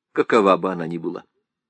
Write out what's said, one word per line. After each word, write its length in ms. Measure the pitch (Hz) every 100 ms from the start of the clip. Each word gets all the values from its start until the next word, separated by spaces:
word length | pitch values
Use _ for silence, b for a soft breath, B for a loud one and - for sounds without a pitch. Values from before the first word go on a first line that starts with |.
| _
какова 440 | - - 117 98 90
бы 140 | 92
она 160 | 90 82
ни 120 | 85
была. 260 | 82 90 - _ _ _ _